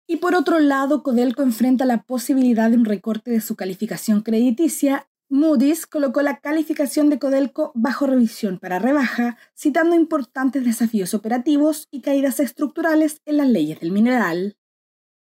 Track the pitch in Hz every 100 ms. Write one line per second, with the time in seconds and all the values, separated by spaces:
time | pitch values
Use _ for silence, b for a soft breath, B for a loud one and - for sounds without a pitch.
0 | - 330 359 359 294 330 285 269 269 294
1 | 277 233 254 240 269 226 254 254 254 233
2 | - 254 - 269 254 226 226 240 214 202
3 | 220 214 247 226 220 214 185 185 214 170
4 | - 208 220 220 247 226 320 - 277 269
5 | - _ - 277 320 277 277 330 - 311
6 | 277 277 285 277 294 320 302 311 285 302
7 | 294 285 269 269 277 - 302 233 262 226
8 | 277 262 220 - 202 180 185 180 233 294
9 | 240 - 240 233 b - 302 330 330 339
10 | 320 311 - 269 262 277 240 220 226 208
11 | 175 214 220 247 302 285 302 302 - 277
12 | 294 277 269 277 269 - 294 - 330 311
13 | 311 - - 294 277 196 151 160 165 202
14 | 233 254 180 175 202 - _ _ _ _
15 | _ _